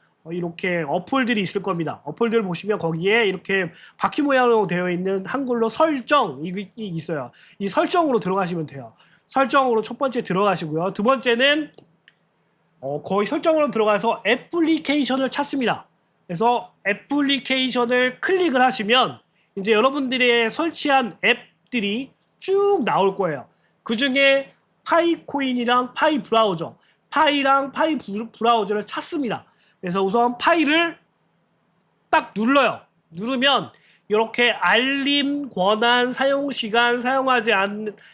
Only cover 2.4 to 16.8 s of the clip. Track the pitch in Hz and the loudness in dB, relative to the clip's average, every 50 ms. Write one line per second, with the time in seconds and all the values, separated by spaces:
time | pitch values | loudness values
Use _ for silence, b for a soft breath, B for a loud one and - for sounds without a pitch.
2.4 | 214 185 175 165 - 196 214 190 170 165 160 160 170 196 214 233 226 196 185 185 | 0 -2 -6 -8 -4 -4 -4 -2 -2 -4 -4 -2 0 2 2 2 2 0 -2 -4
3.4 | - - 196 196 185 175 B B B B B B - 196 - - 294 285 269 262 | -6 -4 -2 -2 -2 -4 B B B B B B -4 -2 -2 0 0 2 2 2
4.4 | 247 240 233 220 202 165 175 180 180 180 180 175 180 190 196 196 190 185 - 269 | 4 4 4 2 2 0 -2 -2 -2 -2 -2 -2 -2 -2 -4 -4 -4 -6 -6 -6
5.4 | 277 247 247 233 226 226 214 - 320 320 302 269 233 - 302 285 247 185 135 131 | -4 -2 -2 0 0 -2 0 0 0 0 0 -2 -2 0 2 2 2 0 -4 -8
6.4 | 151 185 180 196 202 185 _ - 220 202 170 165 156 - 170 143 127 120 b b | -8 -8 -8 -8 -10 -12 _ -12 -10 -8 -8 -8 -8 -6 -6 -6 -6 -10 b b
7.4 | b b b b 196 196 - 294 349 - - 359 330 302 247 220 - 180 185 196 | b b b b -8 -2 0 0 0 2 2 2 2 2 0 0 0 0 -2 -2
8.4 | 190 165 185 170 156 143 - 139 123 113 - b b b b b b b - 262 | -2 -2 -4 -6 -8 -8 -10 -14 -16 -16 -20 b b b b b b b 0 0
9.4 | 269 240 - 285 269 254 233 220 214 - 240 - 285 269 - 254 - - 180 185 | 0 2 4 2 2 4 2 0 -2 -4 -6 -4 -4 -2 -2 -4 -4 -2 0 0
10.4 | 208 208 185 165 175 156 147 156 170 196 185 - 202 233 269 262 202 254 233 233 | 2 2 0 0 -4 -6 -4 -4 -4 -4 -4 -2 0 0 0 0 2 0 0 2
11.4 | 262 277 294 311 302 294 _ - _ _ _ _ _ - _ _ _ _ _ _ | 4 2 2 2 -2 -6 _ -20 _ _ _ _ _ -20 _ _ _ _ _ _
12.4 | _ _ _ _ _ _ _ _ - 135 143 147 - - 185 196 208 202 277 320 | _ _ _ _ _ _ _ _ -8 -8 -8 -6 -4 -2 -2 -2 0 0 -2 -2
13.4 | - 339 320 311 294 277 190 220 214 214 208 202 170 233 214 - - 190 220 254 | 2 2 2 4 2 0 0 0 2 2 2 2 2 0 -2 -2 0 0 0 0
14.4 | - - - 349 330 302 330 294 - - 277 302 277 - 254 262 269 254 - - | -2 -6 -2 0 2 2 2 0 0 -2 0 0 0 0 0 -2 -2 -2 -2 -4
15.4 | 285 - - 277 247 202 156 - - _ _ _ _ _ _ _ _ _ 180 165 | -4 -4 -2 -2 -2 -2 -2 -4 -6 _ _ _ _ _ _ _ _ _ -4 0
16.4 | 220 240 247 226 - - _ _ | 2 2 2 0 -2 -8 _ _